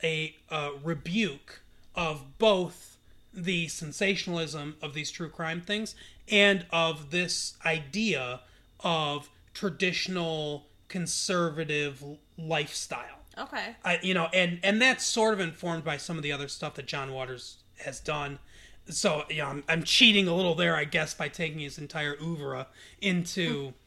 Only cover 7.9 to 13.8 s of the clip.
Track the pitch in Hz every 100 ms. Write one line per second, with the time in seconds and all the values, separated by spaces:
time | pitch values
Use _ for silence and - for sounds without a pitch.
7.9 | 196 220 143 123 127 - - - - 185
8.9 | 165 147 147 - - - - 202 156 185
9.9 | 175 - 185 165 156 151 147 - - -
10.9 | 185 170 - - 175 170 151 156 147 147
11.9 | 135 143 147 _ - 160 156 160 - -
12.9 | 123 - 139 - - 277 254 196 240